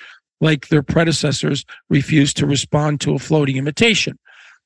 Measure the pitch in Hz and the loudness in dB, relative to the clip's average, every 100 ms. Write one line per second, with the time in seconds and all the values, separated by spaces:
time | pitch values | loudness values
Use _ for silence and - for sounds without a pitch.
0 | - - _ _ 156 151 - 151 139 165 | -10 -20 _ _ 0 0 0 0 0 0
1 | 165 151 151 - - 143 - - - - | 0 0 -2 -2 -2 -4 -6 -20 -2 -2
2 | - 156 139 - 143 139 - 151 151 147 | 2 2 2 0 -2 -2 -2 -2 0 -2
3 | - 139 - 156 143 131 143 143 226 202 | -2 -4 0 0 0 -2 -4 2 2 2
4 | - - _ - - _ | -2 -8 _ -20 -20 _